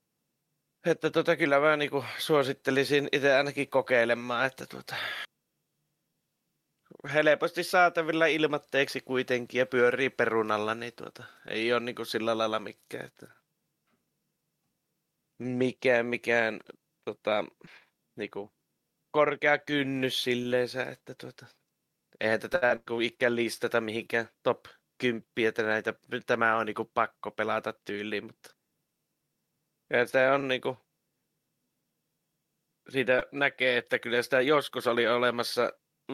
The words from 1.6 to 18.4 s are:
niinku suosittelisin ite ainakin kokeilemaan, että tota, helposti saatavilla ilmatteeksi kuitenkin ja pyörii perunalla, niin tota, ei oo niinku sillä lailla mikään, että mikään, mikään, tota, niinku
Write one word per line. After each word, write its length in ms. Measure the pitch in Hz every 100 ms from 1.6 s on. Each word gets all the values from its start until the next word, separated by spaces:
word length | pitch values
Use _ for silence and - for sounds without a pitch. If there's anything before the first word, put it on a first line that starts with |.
| 151 151
niinku 280 | 147 143 120 -
suosittelisin 920 | - 156 131 135 - 135 131 143 139
ite 240 | 147 139 135
ainakin 340 | 143 139 139
kokeilemaan, 760 | 135 123 127 117 120 123 120 131
että 200 | - 131
tota, 300 | 65 - - - - - _ _ _ _ _ _ _ _ _ _ _ _ _ _ _ _ - 147
helposti 500 | 147 151 143 170 170
saatavilla 600 | 170 185 175 170 156 160 165
ilmatteeksi 760 | 160 156 143 - 135 135 131
kuitenkin 580 | - 127 127 123 120 123
ja 60 | 127
pyörii 440 | 127 120 123 131
perunalla, 680 | - 117 113 107 107 107 113
niin 180 | 120
tota, 300 | - - - - - -
ei 260 | 107 117
oo 60 | 120
niinku 260 | 120 113 113
sillä 320 | 117 113 113
lailla 220 | 110 110
mikään, 460 | 104 - - 123 -
että 220 | - - _ _ _ _ _ _ _ _ _ _ _ _ _ _ _ _ _ _ _ _ -
mikään, 680 | 120 123 127 110 131 120 120
mikään, 540 | 120 - 117 113 104 - - _ _ -
tota, 400 | 104 - 107 85 _ - - _ _ _ -
niinku 360 | 101 -